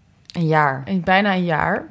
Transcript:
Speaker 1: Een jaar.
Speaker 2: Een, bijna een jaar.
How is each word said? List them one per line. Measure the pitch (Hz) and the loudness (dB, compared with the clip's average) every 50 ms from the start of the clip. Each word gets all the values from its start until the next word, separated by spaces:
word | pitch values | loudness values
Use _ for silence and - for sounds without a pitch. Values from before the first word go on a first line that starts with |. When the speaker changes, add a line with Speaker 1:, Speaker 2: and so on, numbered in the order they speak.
| _ _ _ _ _ - | _ _ _ _ _ -12
Speaker 1:
Een | - 175 165 156 | -6 -2 0 2
jaar. | 156 156 151 143 135 135 135 | 2 2 2 2 0 -4 -6
Speaker 2:
Een, | 190 196 185 160 | -4 -4 -2 0
bijna | 190 185 190 208 208 185 | 2 2 2 2 2 0
een | 185 180 | 0 0
jaar. | 170 160 147 - 165 190 226 - 311 | 0 0 0 0 0 -2 -4 -6 -8